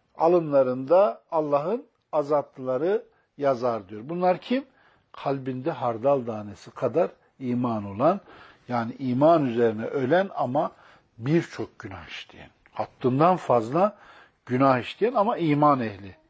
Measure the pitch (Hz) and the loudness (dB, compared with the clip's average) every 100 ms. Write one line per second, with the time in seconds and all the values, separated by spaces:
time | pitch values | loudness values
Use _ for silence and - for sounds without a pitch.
0 | _ - 160 175 156 139 127 127 135 175 | _ 0 4 4 4 4 4 0 2 4
1 | 214 233 _ 165 151 143 160 240 - _ | 4 0 _ -4 0 0 0 -4 -8 _
2 | _ 156 143 147 139 - 127 127 170 220 | _ -4 0 0 -2 -8 -4 -2 0 -2
3 | - _ _ - 139 123 120 113 95 104 | -4 _ _ -4 0 0 0 -2 -6 -14
4 | 131 175 180 170 - 254 285 _ _ _ | -10 -2 0 0 -2 -4 -4 _ _ _
5 | _ - 147 139 131 127 127 123 127 110 | _ -10 -6 -4 -6 -6 -6 -4 -4 -2
6 | 131 143 117 107 104 95 - - 123 139 | 0 0 -2 -8 -10 -16 -20 -6 -2 0
7 | 185 - _ - 127 123 123 110 101 98 | -2 -4 _ -10 -4 -2 -2 -4 -6 0
8 | 151 202 - - - _ - 120 113 - | 0 0 -6 -20 -20 _ -6 -6 -4 -6
9 | 131 123 156 170 135 113 117 107 117 139 | -4 2 4 4 2 0 0 0 -4 -4
10 | 127 175 196 - 127 143 - - - _ | 0 0 0 -4 -4 -2 -4 -8 -20 _
11 | _ - 120 165 - - 104 - 107 92 | _ -10 -2 0 -2 -8 -12 -12 -16 -16
12 | - - - - - _ _ - 110 _ | -16 -18 -18 -20 -20 _ _ -10 -10 _
13 | 127 131 170 175 - 120 110 156 208 - | 0 4 4 4 2 0 2 0 0 0
14 | - - - _ - 127 139 127 107 - | -18 -20 -20 _ -4 2 4 2 -2 -2
15 | 220 247 208 180 165 147 147 135 110 98 | 0 0 0 0 0 4 4 2 -2 -8
16 | 98 - _ | -14 -20 _